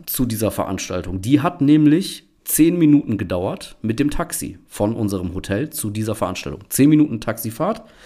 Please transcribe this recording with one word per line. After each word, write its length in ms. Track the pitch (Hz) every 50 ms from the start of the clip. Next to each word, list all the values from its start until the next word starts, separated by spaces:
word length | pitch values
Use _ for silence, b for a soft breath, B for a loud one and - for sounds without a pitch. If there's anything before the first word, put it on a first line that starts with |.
| -
zu 180 | - - - 131
dieser 260 | 117 110 104 110 101
Veranstaltung. 720 | - - 98 - 95 90 - - 95 92 87 92 92 95
Die 200 | 98 113 139 147
hat 200 | 135 175 175 -
nämlich 680 | 139 139 151 156 151 147 147 175 190 - - - - _ _ _ _
zehn 340 | - - - 156 170 175 175
Minuten 400 | 165 151 147 139 - - 113 92
gedauert 580 | 95 87 92 90 92 107 170 190 - - - _ -
mit 180 | 110 113 117
dem 100 | 143 147
Taxi 480 | - - 170 170 - - - - - - _
von 280 | _ - - 104 104 113
unserem 400 | 117 113 98 101 95 90 90 85
Hotel 360 | 92 - - 98 104 147 156
zu 200 | - - - 110
dieser 240 | 101 110 107 110 107
Veranstaltung. 480 | - 101 90 92 - - 71 71 - - -
Zehn 200 | - - 131 147
Minuten 320 | 156 151 147 - 117 107
Taxifahrt. 640 | - - 107 - - 113 107 - 156 190 226 - - B B B B